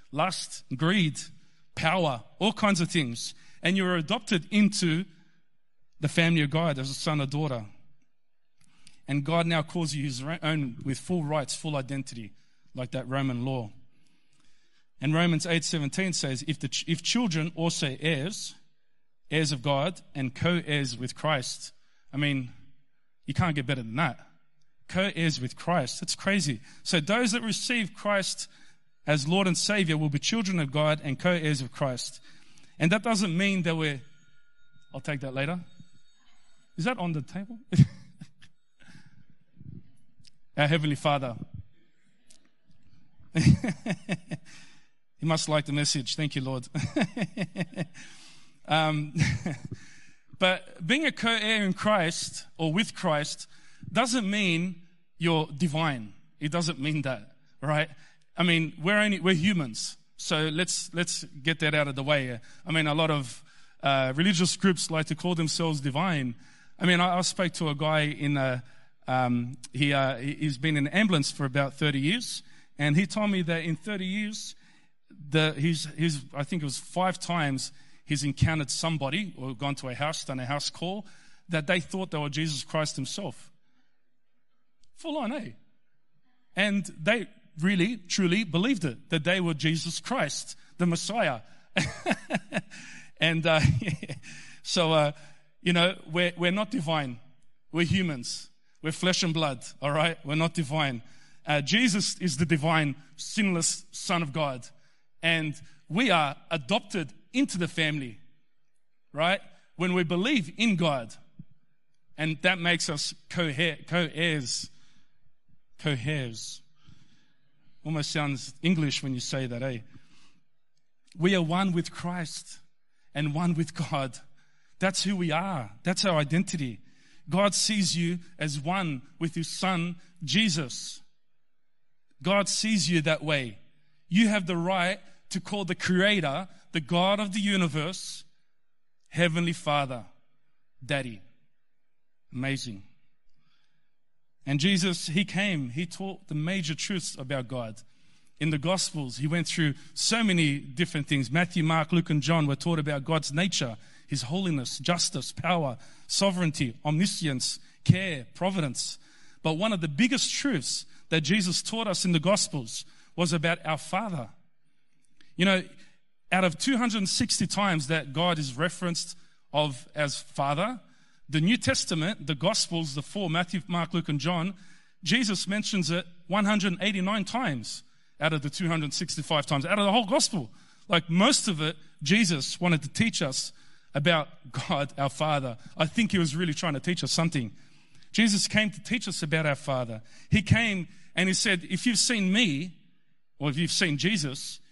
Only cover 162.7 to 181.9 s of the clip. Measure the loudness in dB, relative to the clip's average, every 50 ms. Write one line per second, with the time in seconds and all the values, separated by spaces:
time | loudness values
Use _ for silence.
162.7 | -10 -12 -12 -14 -18 -20 -20 -8 -2 0 0 2 2 2 2 0 0 0 -2 -4
163.7 | -4 -4 -4 -4 -4 -2 -2 -2 -4 -6 -8 -10 -14 -20 -20 -20 -20 -20 -20 -20
164.7 | -20 -20 -20 _ -20 -20 -20 -20 -20 -20 -20 -8 -2 2 4 4 4 4 0 -4
165.7 | -12 -20 -20 -20 -20 -20 -20 _ _ _ _ 0 2 4 4 2 2 0 0 2
166.7 | 2 4 2 2 2 0 0 0 0 0 0 0 0 0 0 0 0 2 2 2
167.7 | 2 2 0 0 0 0 0 -2 0 2 2 4 2 2 0 -4 -2 -2 -2 -2
168.7 | -2 -2 -4 -2 -2 -4 -6 -8 -10 -16 -18 -20 -20 -20 _ -2 0 2 2 2
169.7 | 0 -6 -12 -8 -4 -2 -2 -2 -2 -6 -10 -6 -4 -2 0 0 2 0 0 -2
170.7 | -4 -6 -12 -18 -20 _ -20 _ _ _ -8 -2 0 2 4 4 4 4 2 2
171.7 | 0 0 0 -2 -2 0 0 -2 -2 -4 -4 -4 -2 0 2 2 2 2 0 0
172.7 | -2 -2 -2 -4 -6 -8 -8 -6 -6 -4 -2 0 0 0 0 -2 -4 -6 -4 -2
173.7 | -2 -2 -2 0 -2 -2 -2 0 -2 -2 0 0 0 0 -2 -2 -6 -8 -14 -20
174.7 | -20 -20 -20 _ -20 -8 0 2 2 2 2 2 0 -2 -2 -2 -2 -2 -2 0
175.7 | 0 0 0 0 0 -2 -4 -6 -12 -16 -6 -2 0 2 4 4 4 2 2 0
176.7 | 0 0 -2 -2 0 0 0 0 0 -2 -2 -2 -2 -2 0 -2 -2 -4 -6 -8
177.7 | -12 -12 -16 -20 -20 -20 -20 _ -4 -2 0 0 0 0 -2 -4 -4 -2 -2 0
178.7 | 0 0 -2 -2 -4 -4 -4 -4 -6 -6 -2 0 2 2 2 2 0 0 0 0
179.7 | 2 2 4 4 4 4 4 2 2 2 2 2 0 -2 -4 -6 -10 -18 -20 -20
180.7 | -20 -18 -2 0 2 2 2 2 4 6 6 6 4 4 2 0 -2 -2 -2 -4
181.7 | -4 -6 -12 -20